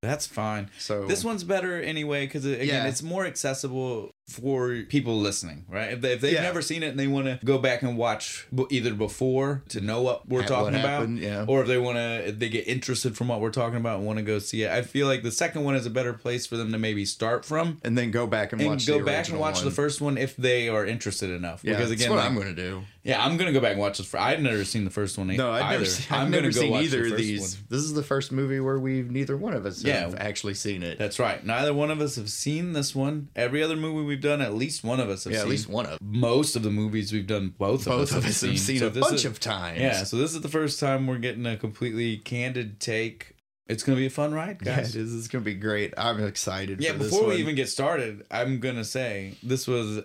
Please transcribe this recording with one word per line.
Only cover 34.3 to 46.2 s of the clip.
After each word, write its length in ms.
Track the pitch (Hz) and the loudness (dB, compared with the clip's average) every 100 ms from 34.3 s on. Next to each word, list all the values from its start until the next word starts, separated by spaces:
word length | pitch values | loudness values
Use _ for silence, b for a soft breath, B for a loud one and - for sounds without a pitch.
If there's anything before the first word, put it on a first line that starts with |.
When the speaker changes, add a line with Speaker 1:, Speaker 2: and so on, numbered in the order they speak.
| 147 | 2
Speaker 1:
at 140 | 127 | 0
least 280 | 104 143 151 | 0 -2 -2
one 160 | 110 127 | -2 0
of 120 | 113 | 0
us 140 | 95 | -2
have 80 | - | -2
Speaker 2:
Yeah, 60 | 110 | 0
Speaker 1:
seen. 60 | 107 | 2
Speaker 2:
at 40 | |
least 180 | 135 110 | 0 0
one 160 | 107 | -4
of 160 | 101 80 | -4 -6
Speaker 1:
Most 560 | 101 107 117 123 147 117 | -4 2 4 4 4 2
of 60 | |
the 80 | 107 | 0
movies 420 | 104 107 107 101 | 2 0 0 -2
we've 140 | 107 95 | -2 0
done, 260 | 107 95 - | -2 -2 -2
both 220 | 98 131 | 0 2
of 120 | - | 2
Speaker 2:
Both 100 | 123 | 2
Speaker 1:
us 40 | 139 | 2
Speaker 2:
of 20 | |
Speaker 1:
have 160 | 139 113 | 2 2
Speaker 2:
us 100 | 107 | 2
have 100 | 123 | 2
Speaker 1:
seen. 40 | 95 | 0
Speaker 2:
seen 200 | 98 131 | 2 2
Speaker 1:
So 80 | 117 | 2
Speaker 2:
a 40 | |
Speaker 1:
this 140 | 113 | 2
Speaker 2:
bunch 100 | 294 349 | 2 4
Speaker 1:
is, 80 | 139 | 0
Speaker 2:
of 120 | 107 | -2
times. 400 | 113 101 87 85 | -4 -2 -4 0
Speaker 1:
yeah, 260 | 131 101 | 2 2
so 120 | 98 117 | 0 0
this 180 | 156 | 0
is 60 | 160 | 0
the 80 | 156 | -2
first 320 | 160 151 139 | 0 0 0
time 260 | 143 135 131 | 0 2 0
we're 120 | 127 | 0
getting 260 | 123 110 | -2 -2
a 100 | 120 107 | -4 -2
completely 580 | 113 104 123 110 117 107 | -4 -4 -4 0 -2 -2
candid 640 | - 120 123 127 110 104 | -4 -4 -2 -2 -6 -6
take. 540 | - 110 113 110 - - _ _ - | -2 0 -2 -6 -20 -20 _ _ -4
It's 140 | 107 | -2
gonna 160 | - 131 | 2 4
be 80 | 131 | 2
a 40 | |
fun 220 | 131 147 | 0 -2
ride, 240 | 151 170 202 | -2 -4 -4
Speaker 2:
Yeah, 120 | 127 127 | 0 0
Speaker 1:
guys. 200 | 117 110 | 0 -4
Speaker 2:
it 60 | |
is. 120 | 113 | -4
It's 140 | 117 113 | -4 -4
gonna 160 | 131 | -4
be 80 | 107 | -2
great. 380 | 95 104 104 101 - | -2 0 0 0 0
I'm 260 | 117 110 | 0 2